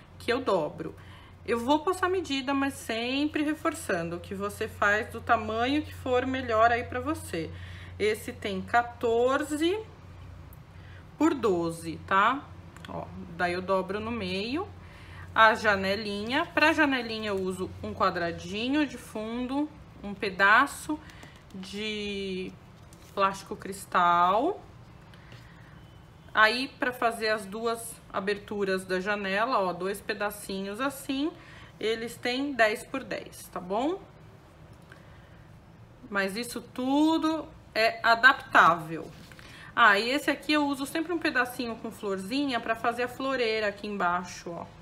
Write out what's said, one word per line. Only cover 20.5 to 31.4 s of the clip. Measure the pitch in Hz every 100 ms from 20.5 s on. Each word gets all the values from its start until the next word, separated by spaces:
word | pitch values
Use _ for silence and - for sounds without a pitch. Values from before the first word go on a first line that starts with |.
| 226 277 - - 302 - - - - -
de | 190 185 202 214 214 208 202 196 185 185 - - - - - - -
plástico | 196 190 - 214
cristal. | 190 196 - 190 175 175 180 202 311 415 - - - - - - - - - - - - - - - - -
Aí, | - 214 240 269 -
pra | 254
fazer | 247 233 202 220
as | 220 196
duas | 208 233 226 - - -
aberturas | - 196 202 - 208 196 190 190
da | 185
janela, | 185 208 196 196 233 240
ó, | 190
dois | 175 185 202
pedacinhos | - 208 208 202 - 196 196 208
assim, | 269 277 - 269 302 349